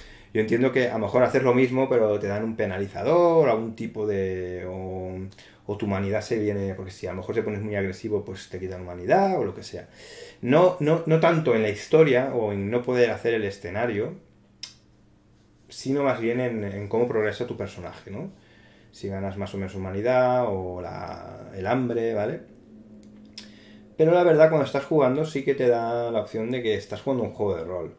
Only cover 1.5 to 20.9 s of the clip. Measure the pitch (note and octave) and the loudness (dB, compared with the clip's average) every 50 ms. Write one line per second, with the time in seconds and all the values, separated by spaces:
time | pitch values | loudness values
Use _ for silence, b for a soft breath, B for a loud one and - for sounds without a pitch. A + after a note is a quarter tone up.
1.5 | A#2+ B2+ C3 A#2+ B2+ C3 C3+ C3+ B2+ A#2 A2 G#2+ G#2 G2+ G#2 G2 G2+ G#2+ A2 A2+ | 4 4 4 2 2 0 0 2 4 4 4 4 2 0 -2 -2 -4 -4 -4 -4
2.5 | A2 A2 G#2+ G2 F#2+ F#2+ G2+ G2 - F2+ G#2 C3+ E3 F3 F3 E3+ E3 E3 D3 B2+ | -4 -4 -4 -2 -2 -4 -6 -6 -6 -4 0 2 4 4 4 6 6 6 4 4
3.5 | A2 A2 A#2 A2+ A2 - A2+ A2+ - A2 G#2+ G#2 G2+ G2 F#2+ F#2+ F#2 F#2 F2+ F2+ | 4 0 -2 -4 -8 -8 -8 -8 -6 -4 -2 0 0 0 0 -2 -2 -4 -4 -6
4.5 | F2+ F2+ F#2 F#2 F#2 F#2+ F#2+ F#2 F#2 F#2 F#2 F#2 F#2 F#2 F#2+ G2 - B B B | -6 -8 -8 -8 -8 -8 -8 -8 -8 -8 -8 -8 -8 -8 -10 -12 -14 B B B
5.5 | B B B B G2+ G2 A2 G2+ G2 G2 G2 G2 G#2+ G#2 - - A#2+ A2 G#2+ G#2 | B B B B -6 -4 -2 -2 -2 0 0 0 -2 -2 -2 -2 -2 -2 0 0
6.5 | G2+ G2+ G2 F#2+ F#2 F#2+ F#2 F#2 - - - F2+ F2+ F#2+ G2 - G#2 A2+ F#2+ G#2+ | -2 -2 -2 -4 -6 -6 -10 -12 -12 -10 -10 -8 -8 -8 -6 -4 -2 -2 -2 -2
7.5 | G#2 G2 G#2 G#2+ G#2 G2+ G2 F#2+ F#2 - - G#2+ G#2 G2 - - F#2+ F#2+ - - | -4 -4 -4 -4 -4 -2 -2 -4 -4 -6 -6 -4 -4 -4 -4 -6 -12 -12 -12 -14
8.5 | - G#2+ F#2+ F#2 F#2 F2+ F#2 F2+ F2 F2+ F2+ A2+ D#3+ F#3+ G3 F#3+ F#3 D#3 A2 F#2+ | -12 -10 -10 -8 -10 -10 -10 -12 -12 -6 -2 2 2 4 4 2 2 0 -2 -2
9.5 | F#2 - - - - E2+ - - B B B B B B B B B B B A#2+ | -6 -8 -12 -12 -12 -14 -14 -16 B B B B B B B B B B B 4
10.5 | C#3 D#3+ F3+ F3+ F3+ - D3 D3+ E3 E3 - D#3 D#3+ D#3+ E3 E3 E3+ D#3+ D#3 C3 | 6 6 6 6 4 2 2 2 2 2 2 2 2 4 6 4 4 4 2 2
11.5 | A2+ A2 G#2+ G#2 G2+ - - - D#3 D#3 D#3+ C#3+ B2 B2 C3+ C#3 - A#2+ A2 G2+ | 2 2 2 0 -2 -4 0 4 6 8 8 8 6 4 2 0 0 0 0 0
12.5 | G2+ G2 G2 G2+ A#2 B2 B2 B2+ B2+ B2 A#2+ A2 G#2+ - - A#2 A2+ A2 G#2 G2 | 0 -2 -2 0 -2 -2 0 2 2 4 4 4 2 0 0 0 0 0 0 -2
13.5 | G2 - - F2 F#2 G#2+ A#2+ A#2+ G#2 G2+ A#2 D#3+ - - - _ _ _ _ _ | -6 -8 -10 -8 -4 -2 -2 -2 -2 -2 -4 -4 -6 -12 -18 _ _ _ _ _
14.5 | _ _ - - - _ _ _ _ _ _ _ _ _ _ _ _ _ _ _ | _ _ -18 -18 -18 _ _ _ _ _ _ _ _ _ _ _ _ _ _ _
15.5 | _ _ _ - - - - C3 C3+ C#3+ C#3 C3+ B2 A2+ A2+ A2+ A#2+ B2+ B2+ A#2+ | _ _ _ -20 -14 -8 -4 -2 -2 0 0 0 0 0 0 -2 0 0 -2 -2
16.5 | A2+ G#2+ G2+ G2 G2 G#2 G#2 G2+ - A2+ A#2+ A#2+ A2+ A2 G#2+ G#2+ - - A#2+ - | -2 -4 -4 -6 -6 -8 -6 -2 0 0 0 0 0 0 0 0 -2 -4 -6 -6
17.5 | A#2 - G2+ G2 - F#2 F2 D#2+ - - - - G2 A#2+ F3+ G3 - b b b | -6 -6 -8 -10 -10 -12 -14 -14 -14 -16 -16 -12 -12 -10 -10 -12 -14 b b b
18.5 | b b b b b b b b b - - G2 G2 F#2+ G2 G2 F#2+ G2+ G2 F#2+ | b b b b b b b b b -12 -10 -8 -6 -6 -6 -6 -6 -6 -8 -8
19.5 | - G2 F#2+ F#2 F#2+ F#2+ F#2+ F#2 F#2+ G2+ A2 B2 B2+ B2+ B2+ B2 B2+ B2+ B2 A2 | -6 -6 -8 -6 -8 -8 -8 -6 -4 -2 0 2 4 4 4 4 4 2 0 0
20.5 | G2 F#2+ F#2 F2+ F2+ F2+ F2+ F2 | -2 -4 -4 -6 -8 -8 -8 -10